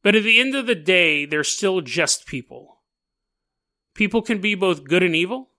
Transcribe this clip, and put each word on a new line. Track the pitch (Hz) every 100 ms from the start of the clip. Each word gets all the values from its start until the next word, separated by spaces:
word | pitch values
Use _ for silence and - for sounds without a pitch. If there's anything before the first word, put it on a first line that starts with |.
But | 202
at | 220
the | 214 226
end | 262
of | 277 240
the |
day, | 190 151 185 165 147
they're | 143 151
still | 147 - 196 185
just | 135 135 151 -
people. | - 131 - 123 - _ _ _ _ _ _ _ _ _ _ _ _
People | - 208 220
can | 220 214
be | 208
both | 202 190 156
good | 139 175
and | 180
evil. | 165 180 254 262